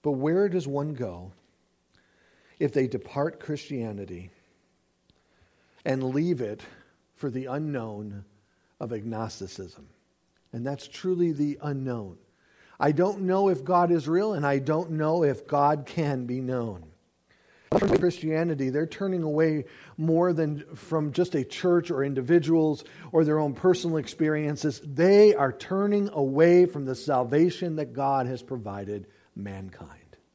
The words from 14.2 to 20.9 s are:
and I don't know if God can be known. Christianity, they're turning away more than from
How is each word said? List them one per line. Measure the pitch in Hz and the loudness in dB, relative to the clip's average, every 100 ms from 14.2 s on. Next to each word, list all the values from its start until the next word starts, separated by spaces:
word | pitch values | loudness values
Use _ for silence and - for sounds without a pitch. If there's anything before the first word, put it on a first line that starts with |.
| 214 | 0
and | 185 | 0
I | 143 139 | 0 0
don't | 135 156 170 | 2 -2 -2
know | 156 151 170 | -2 0 2
if | 147 135 - | 2 0 -2
God | 143 143 151 135 | 4 4 2 -2
can | - 147 131 123 | -2 -2 -2 -4
be | 127 | -4
known. | 127 127 117 90 80 _ _ _ _ _ _ _ _ | -4 -4 -4 -8 -16 _ _ _ _ _ _ _ _
Christianity, | - 202 185 175 - 156 156 170 147 131 | -2 2 2 2 -2 -4 -2 -2 -2 -2
they're | 139 160 | -2 -4
turning | - 196 180 | -6 -4 -4
away | 156 151 160 151 135 - - - | -2 0 2 0 -6 -16 -20 -4
more | 160 165 180 | 0 2 2
than | 165 156 147 - 131 | 0 -2 -4 -10 -18
from | - | -4